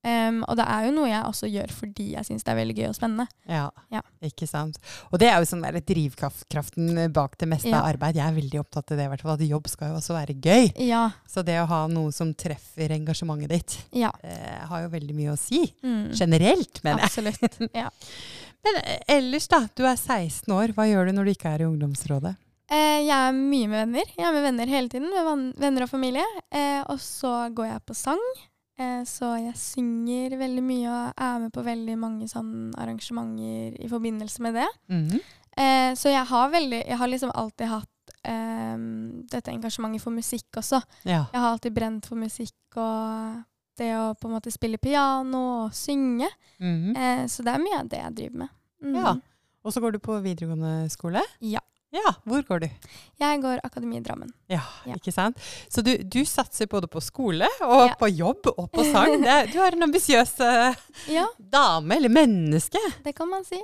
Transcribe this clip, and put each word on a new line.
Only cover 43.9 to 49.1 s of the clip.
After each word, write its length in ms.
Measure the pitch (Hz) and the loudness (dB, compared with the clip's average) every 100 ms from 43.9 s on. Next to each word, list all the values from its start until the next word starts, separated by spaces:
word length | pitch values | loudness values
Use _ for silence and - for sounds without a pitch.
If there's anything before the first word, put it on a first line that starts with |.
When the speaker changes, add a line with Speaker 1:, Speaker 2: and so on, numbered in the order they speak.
| 226 | -2
Speaker 1:
å 160 | 220 214 | -2 -4
på 100 | 226 | -6
en 60 | 220 | -6
måte 160 | 233 | -6
spille 260 | - 226 220 | -4 -4 -2
piano 880 | 254 285 277 269 262 262 254 240 220 | 2 4 4 2 0 -2 -2 -2 -4
og 60 | |
synge. 560 | - - 285 262 240 311 - _ _ | -6 -2 0 2 0 -2 -6 _ _
Speaker 2:
Mhm. 360 | 180 165 175 254 | -2 0 0 0
Speaker 1:
Eh, 280 | 254 247 254 | 0 0 -2
så 180 | - | -4
det 100 | 233 | -2
er 40 | 254 | 0
mye 160 | 359 359 | 0 -2
av 80 | - | -4
det 100 | - | -8
jeg 120 | 82 | -8
driver 240 | - - - | -10 -10 -10
med. 100 | 175 _ _ _ | -12 _ _ _
Mm. 100 | - 262 | -4 0
Speaker 2:
Ja. 200 | 233 | 2